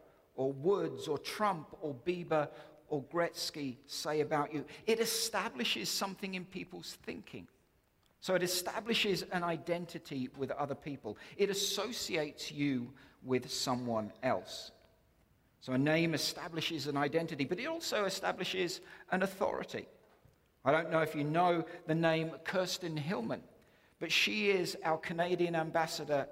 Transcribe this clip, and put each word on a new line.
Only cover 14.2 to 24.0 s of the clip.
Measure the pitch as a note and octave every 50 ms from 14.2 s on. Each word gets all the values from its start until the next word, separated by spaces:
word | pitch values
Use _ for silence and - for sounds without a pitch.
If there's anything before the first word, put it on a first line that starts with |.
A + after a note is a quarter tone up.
| B2+
else. | B2+ A2 F#2 - - - - - - - - _ - _ _ _ _ _ _ _ _ _ _ _ _ _ _
So | - - B2+
a | C3
name | C#3 D3+ D#3 E3 E3 E3+ D#3+
establishes | C#3 - - - - D3 F3 E3 D#3+ - - E3 D3+ C3
an | D3 C#3+
identity, | C#3+ C#3+ D3 C#3 E3 E3 E3 E3 C3 C#3
but | C3 F3+ F3+
it | B3
also | D#4 E4 E4 E4 - - G#3+ G3+
establishes | F#3+ F#3+ - - F3+ F#3 - F#3 - - F#3 F3+ E3+ F3 - - - - - - - F#3
an | F#3 G3
authority. | F#3+ - - - - - C2 - - - A2+ - - - - _ - - _ _ - _ _ _ _ _ _ -
I | B2+ D3
don't | D#3+ E3+ E3
know | E3 D#3+
if | D#3+ D#3 -
you | D3+ C#3+
know | D3 D#3 E3+ F3+ F3+ F3 E3+ E3 - - - -
the | - D#3
name | E3 E3 E3 D#3+ D#3+ D#3+ D#3+ D#3+ C#3+ -
Kirsten | - - F#3 F#3 F3 - - F3+ E3+ D#3+
Hillman, | D3+ C3+ D#3 G#3 B3 A3+ A3 C3 G2 - - - - - _ _ _ _ _ _ -